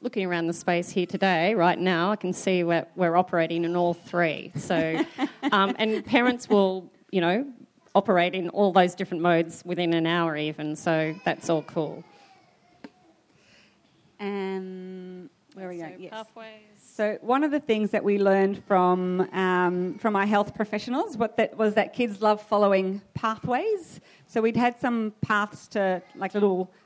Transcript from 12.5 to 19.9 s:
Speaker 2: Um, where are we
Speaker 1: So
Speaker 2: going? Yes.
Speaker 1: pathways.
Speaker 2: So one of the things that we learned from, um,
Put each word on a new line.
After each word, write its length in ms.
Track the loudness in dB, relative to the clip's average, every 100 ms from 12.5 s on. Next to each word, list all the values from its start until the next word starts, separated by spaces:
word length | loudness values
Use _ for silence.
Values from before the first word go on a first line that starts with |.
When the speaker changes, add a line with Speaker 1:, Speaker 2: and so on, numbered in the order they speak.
| _ _ _ -20 _ _ _ _ _ _ _ _ _ _ _ _ -12
Speaker 2:
Um, 1120 | -8 -6 -6 -6 -8 -12 -14 -14 -16 -16 -20 _ _
where 140 | -16 -12
are 20 |
we 100 | -12
Speaker 1:
So 80 | -12
Speaker 2:
going? 140 | -14
Yes. 100 | -16
Speaker 1:
pathways. 420 | -14 -16 -18 -20 -20 _ _
Speaker 2:
So 400 | -12 -4 -2 -2
one 220 | 0 0 2
of 60 |
the 80 | 0
things 300 | 0 0 0
that 120 | 0
we 140 | 2 4
learned 440 | 4 4 4 0 2
from, 560 | 4 4 2 0 0 -2
um, 640 | 0 0 2 2 0 -4